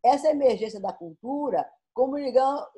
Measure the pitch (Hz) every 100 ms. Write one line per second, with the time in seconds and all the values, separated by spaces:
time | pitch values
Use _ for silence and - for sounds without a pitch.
0 | 233 277 302 294 269 202 214 208 190 -
1 | 170 156 233 285 285 175 135 _ _ -
2 | 262 285 277 240 269 285 302